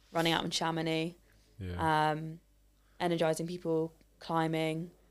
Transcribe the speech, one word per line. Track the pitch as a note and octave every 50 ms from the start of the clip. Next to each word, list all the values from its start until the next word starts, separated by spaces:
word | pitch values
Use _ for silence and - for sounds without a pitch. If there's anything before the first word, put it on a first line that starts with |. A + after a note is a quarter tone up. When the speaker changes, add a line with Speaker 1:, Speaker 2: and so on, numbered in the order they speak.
| _ _ -
Speaker 1:
running | E3+ E3 E3 E3
out | - -
in | E3+
Chamonix, | E3 - F3 E3 E3 D#3+ D#3+ E3 D#3+ D#3+ D#3+ E3+ E3+ - - _ - - _ _ _ -
Speaker 2:
Yeah. | F#2+ F#2 F2+ - D#3+ D#3+ D#3 D#3 D3+ D#3
Speaker 1:
um, | D3+ D3+ D#3+ D#3+ D#3+ E3 - _ _ _ _ _ _ _ _ _ _ -
energising | F3+ F3 E3+ E3 E3 D#3+ D#3+ - E3+
people | E3+ F3+ F3+ - E3 D#3+ D#3+ D#3+ D#3+ - - _ _ _ _
climbing, | - - E3+ E3 D#3+ D#3+ D#3+ D#3+ D#3+ D#3+ D#3 D#3+ E3 F3 - - _ _